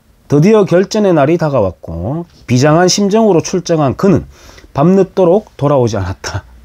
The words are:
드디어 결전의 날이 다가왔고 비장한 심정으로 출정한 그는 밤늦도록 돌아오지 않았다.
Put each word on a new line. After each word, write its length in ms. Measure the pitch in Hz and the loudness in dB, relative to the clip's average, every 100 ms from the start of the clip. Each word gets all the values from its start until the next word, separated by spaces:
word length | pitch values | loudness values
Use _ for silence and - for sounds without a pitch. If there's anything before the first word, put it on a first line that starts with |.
| _ _ - | _ _ -2
드디어 360 | 147 190 220 | 2 4 2
결전의 500 | 185 170 196 220 202 | 2 0 0 -2 0
날이 240 | 160 139 175 | 2 2 0
다가왔고 880 | 160 131 92 - - 82 95 160 175 - - | -2 -2 -2 -6 -12 -10 -8 -8 -12 -12 -2
비장한 420 | 123 127 160 180 | 0 2 2 2
심정으로 520 | 202 202 220 220 165 | 0 0 0 2 0
출정한 560 | - 165 170 160 139 - | -2 -4 -2 -2 -2 0
그는 300 | 196 120 67 - - - - | 0 0 -2 -16 -20 -20 -10
밤늦도록 840 | 135 160 196 190 - 180 202 - - | -2 2 2 0 0 2 0 -2 -4
돌아오지 400 | 143 139 120 107 | -2 0 0 -2
않았다. 480 | 92 95 - - - - | -6 -8 -10 -12 -12 -20